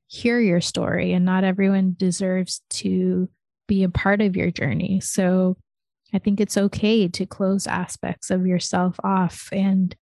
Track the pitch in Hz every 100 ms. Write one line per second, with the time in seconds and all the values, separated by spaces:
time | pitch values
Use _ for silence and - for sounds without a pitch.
0 | _ - 233 240 214 175 - - - 175
1 | 180 180 180 185 190 185 190 196 190 175
2 | 185 170 190 185 180 - - - 196 185
3 | 185 185 185 _ _ _ - 196 185 -
4 | 196 202 208 185 175 - 143 151 185 190
5 | - - 185 185 185 185 _ _ _ _
6 | _ 190 208 202 202 202 196 - 214 226
7 | 180 - 185 - 190 196 - 180 180 -
8 | - 175 - 185 185 180 - 185 180 -
9 | 196 190 175 - - 196 196 190 180 -
10 | _